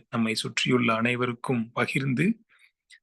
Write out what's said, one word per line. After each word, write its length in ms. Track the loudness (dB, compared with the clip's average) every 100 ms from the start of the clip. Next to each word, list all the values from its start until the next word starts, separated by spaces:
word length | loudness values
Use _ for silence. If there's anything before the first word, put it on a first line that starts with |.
| -4
நம்மை 240 | -2 0 0
சுற்றியுள்ள 540 | -4 -2 2 2 2
அனைவருக்கும் 680 | 2 0 0 -2 -4 -2 -2 -2
பகிர்ந்து 540 | -2 -2 -2 -2 0 2 0 _ _ _ _ _ -16